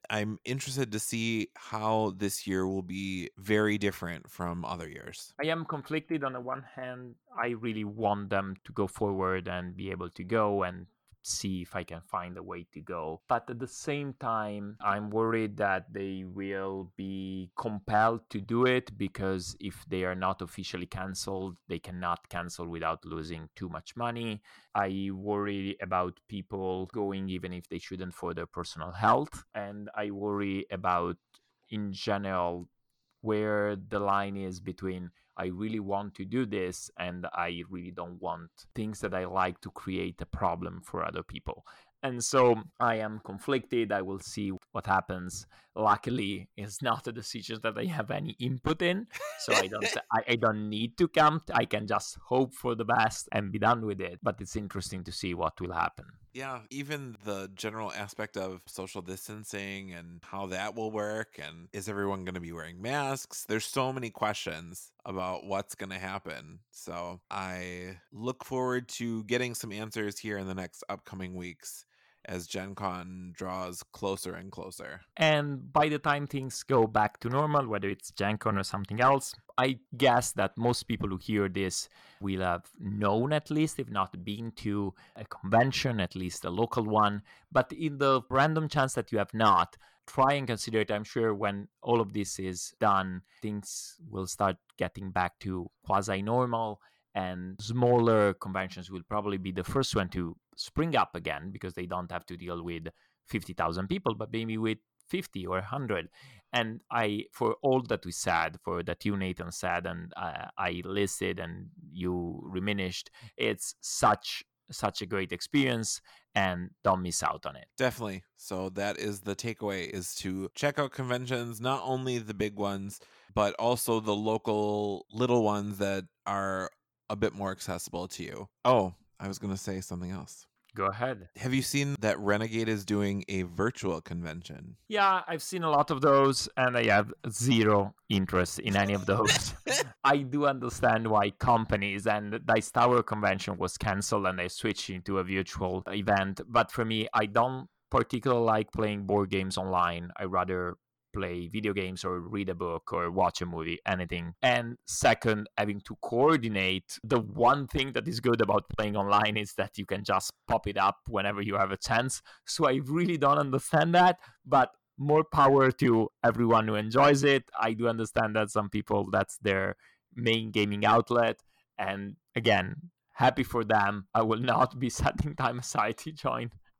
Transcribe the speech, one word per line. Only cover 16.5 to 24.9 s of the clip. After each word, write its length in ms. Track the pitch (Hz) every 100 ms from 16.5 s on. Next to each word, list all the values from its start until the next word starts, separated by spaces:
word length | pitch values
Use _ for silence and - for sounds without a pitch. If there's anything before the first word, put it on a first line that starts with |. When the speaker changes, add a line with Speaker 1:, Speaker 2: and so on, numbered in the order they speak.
| 98 98 98 95 -
Speaker 2:
be 540 | 95 95 95 95 92 -
compelled 720 | 117 104 - 107 113 117 -
to 120 | 107
do 240 | 101 117 127
it, 300 | 127 127 101
because 580 | 98 - 98 95 87 -
if 260 | 104 - -
they 160 | 92
are 120 | 92 92
not 260 | 92 95
officially 440 | 87 - 92 92 87
canceled, 720 | - 95 95 - 95 95 87 -
they 120 | 85
cannot 500 | - 90 87 85 -
cancel 380 | 87 87 - 85
without 380 | 82 80 82 82
losing 440 | 80 78 82 80 -
too 140 | 92
much 260 | 85 - -
money. 460 | 120 117 117 104 - - _ 104
I 340 | 98